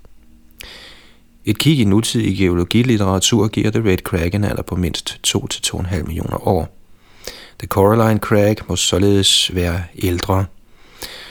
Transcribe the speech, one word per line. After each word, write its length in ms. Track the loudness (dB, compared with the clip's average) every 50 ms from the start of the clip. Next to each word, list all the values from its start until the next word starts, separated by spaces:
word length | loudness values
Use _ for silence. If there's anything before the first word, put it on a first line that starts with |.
| -20 -20 -20 -20 -20 -20 -20 -20 _ -20 -20 -20 -20 -20 -20 -20 -20 -20 -20 -20 -20 -20 -20 _ _ _ _ _ -6
Et 120 | -4 -4 0
kig 220 | 2 2 4 4
i 40 | 4
nutidig 540 | 4 4 2 2 0 -2 -2 -2 -2 0 0
geologilitteratur 1080 | 2 2 2 0 0 2 2 2 2 2 2 2 2 2 2 2 2 2 2 2 2 2
giver 240 | 0 0 -2 0
The 200 | 0 0 2 2
Red 60 | 0 0
Crag 380 | -2 -4 -4 -2 -2 -2 -2
en 80 | -2 -2
alder 200 | -2 -4 -4 -6
på 120 | -6 -4
mindst 440 | -2 -2 -2 -4 -6 -10 -10 -14 -8 -6
to 240 | -4 -2 -2 -4 -4
til 140 | -8 -6
to 160 | -6 -6 -6 -4
og 40 |
en 40 | -4
halv 220 | -4 -4 -4 -4 -4
millioner 400 | -6 -6 -6 -4 -6 -2 0 0
år. 300 | 0 0 0 -4 -10 -18 -20 _ -20 _ _ _ -20 -18 -18 -18 -16 -16 -20 -20 -16 _
The 80 | -10 -4
Coraline 520 | 0 4 4 4 6 4 4 2 2 0
Crag 360 | 0 2 2 4 4 4 2 0 -2 -6
må 60 | -4
således 800 | -2 -2 -2 0 2 4 4 4 4 4 2 2 2 0 -2 -2
være 280 | -2 -2 -2 -2 -4 -6 -8 -8 -4 -2
ældre. 420 | -2 -2 -2 0 0 0 0 0 -2 -6 -16 -20 _ -20 -20 -20 -20 -18 -16 -16 -16 -16 -18 -20 -20